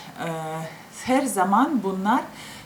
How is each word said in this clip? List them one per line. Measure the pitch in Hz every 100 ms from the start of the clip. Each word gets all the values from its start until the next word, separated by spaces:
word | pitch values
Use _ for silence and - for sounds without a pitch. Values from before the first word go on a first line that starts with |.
| - - 165
E, | 160 160 160 160 - - -
her | - 269 262
zaman | 196 185 208 311 254
bunlar | 190 190 202 277 - - - -